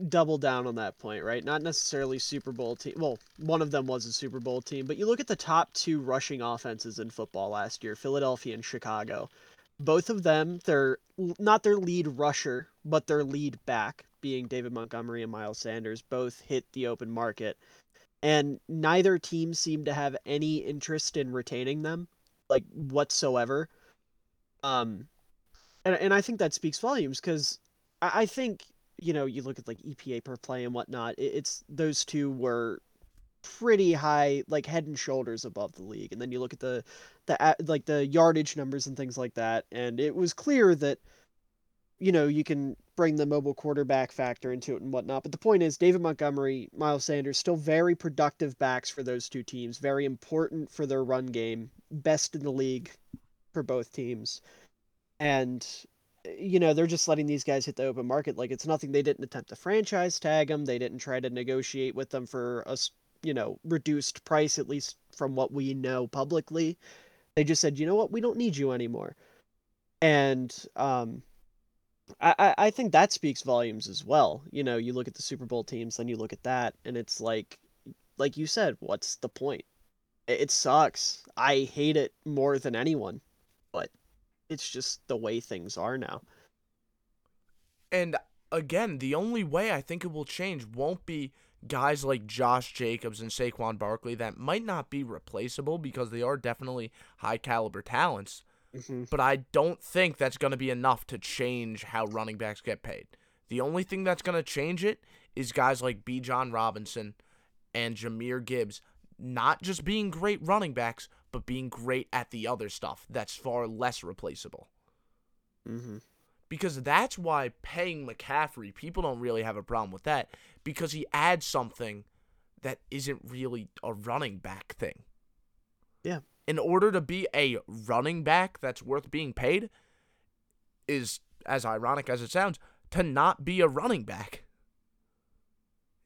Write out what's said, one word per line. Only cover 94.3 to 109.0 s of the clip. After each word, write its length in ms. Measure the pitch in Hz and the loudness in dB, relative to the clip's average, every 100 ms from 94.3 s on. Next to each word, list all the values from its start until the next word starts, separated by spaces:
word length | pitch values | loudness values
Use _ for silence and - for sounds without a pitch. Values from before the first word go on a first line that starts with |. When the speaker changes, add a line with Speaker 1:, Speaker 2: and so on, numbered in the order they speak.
| - | -6
Speaker 2:
might 280 | 131 202 226 | -2 -2 -2
not 240 | 170 - | -6 -6
be 140 | 139 | -6
replaceable 720 | 123 80 - 101 120 - 139 165 | -6 -10 -8 -6 -6 -4 -4 -4
because 320 | 156 127 117 | -4 -6 -6
they 120 | 117 | -2
are 160 | 123 139 | -2 -2
definitely 540 | 120 117 127 127 113 - - - | -4 -6 -6 -8 -10 -14 -20 -8
high 200 | 107 113 | -4 -2
caliber 440 | 131 117 110 101 | 0 0 0 -6
talents. 600 | - 120 170 107 98 - - _ _ 131 | -2 2 2 0 -8 -16 -20 _ _ -16
Speaker 1:
Mm-hmm. 280 | 127 123 120 | -10 -10 -2
Speaker 2:
But 80 | 143 | 2
I 180 | 131 139 - | 4 2 2
don't 300 | 143 160 170 | 2 2 0
think 340 | - 180 180 - | -2 2 2 2
that's 200 | 131 - | -2 0
gonna 200 | 139 131 | -2 0
be 120 | 131 | -4
enough 360 | 123 131 120 - | 0 2 0 -2
to 100 | 117 | -10
change 640 | - - 123 123 113 107 | -8 -4 -2 -2 -6 -10
how 220 | - 113 107 | -6 -4 -2
running 320 | 110 110 107 | -4 -6 -6
backs 240 | 107 104 | -6 -6
get 200 | 120 101 | -8 -8
paid. 240 | - 55 - _ _ _ - | -8 -12 -14 _ _ _ -8
The 120 | 120 | -4
only 220 | 139 175 | -2 -2
thing 200 | 185 190 | -4 -2
that's 180 | 185 175 | -2 -2
gonna 220 | 180 170 | -2 -2
change 400 | - 143 156 180 208 | -2 -4 -4 -2 -2
it 180 | 220 _ _ _ - | -4 _ _ _ -8
is 160 | 123 | -4
guys 300 | 139 127 123 | 2 2 2
like 240 | 127 107 117 | -2 -4 -6
Bijan 480 | 127 127 127 127 | -8 -2 -2 -2
Robinson 600 | 113 113 107 104 117 107 - _ _ _ _ _ | -2 -2 -2 -8 -10 -10 -14 _ _ _ _ _
and 220 | 117 117 107 | -4 -4 -4
Jahmyr 480 | 117 113 120 127 | -8 -8 -6 -6
Gibbs 380 | 117 127 104 - _ _ | -4 -2 -4 -6 _ _